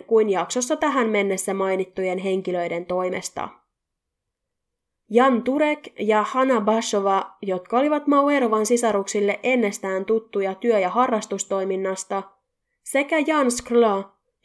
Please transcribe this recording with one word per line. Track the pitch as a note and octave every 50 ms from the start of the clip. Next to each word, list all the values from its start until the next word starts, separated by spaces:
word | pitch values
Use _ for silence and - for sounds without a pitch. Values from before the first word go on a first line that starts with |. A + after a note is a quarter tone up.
| - -
kuin | A3+ A3 G#3+ G#3+
jaksossa | F#3+ F3+ E3+ F3+ - B3 B3 - D#4
tähän | D4+ D#4 D4+ C4 C4+ A#3+ A3
mennessä | G#3+ G#3 G3+ G3 F#3+ F#3+ - - G3
mainittujen | G3 F#3+ F#3+ F#3+ F#3 F#3+ F#3 - - F#3 F#3 F3+ F#3+
henkilöiden | F#3 G3 F#3+ F#3+ F#3+ F#3 F3+ F3 F3 E3 E3 E3+ F3+
toimesta. | - F3+ F3+ F3+ F3+ F3+ - - - - - - - - - _ _ _ _ _ _ _ _ _ _ _ _ _ _ _ _ _ _ _ _ _ _ _ _ _ _ _ _ _ _
Jan | G#3 A3+ B3+ C4+ B3+ A3+ -
Turek | B3 C4 D4 D4+ D4+ D4+ D4 - - - -
ja | - G#3 A3 G#3+ G#3
Hanna | - - B3 C4 C4 C4 A3+
Bashova, | G#3 G#3 A3 A3+ A#3 - - G3+ G3 G3 G3 G3 - - - _
jotka | - G3 F#3 F3+ F3+ - - A#3+
olivat | C#4 D4+ D4+ D4 D4 C#4+
Mauerovan | C#4+ C#4 C#4 C#4+ C#4+ C#4 B3+ A3+ G#3+ G#3+ G#3+
sisaruksille | G#3 A#3+ A#3+ A#3+ A3+ G#3 G3+ G3 G3 - G#3 G3+ G3+ G3 - -
ennestään | A#3+ C4 B3+ B3 B3+ - - - F#3+ F#3+ F#3+ G3
tuttuja | G3 A3 A3+ A3 - - G3+ G3 F#3+ F#3+
työ- | F#3+ - A#3+ A3+ G#3
ja | F#3 F3+
harrastustoiminnasta, | F#3 A3+ B3+ C4 A#3+ G#3+ G3+ - G3 G3 - - G3 G3 F#3+ F#3+ F#3+ F#3+ F#3+ F#3+ F#3+ F#3+ - - G3 G3 F#3+ - _ _ _ _ _ _ _ _ _ _ _
sekä | - - C4+ C#4+ C#4+ E4 D#4 C#4+ D#4
Jan | D#4 D4+ C#4 B3
Skla, | A#3+ - - - A#3+ A#3+ A#3 A3 G3+ G3 G3 - _ _ _ _ _ _ _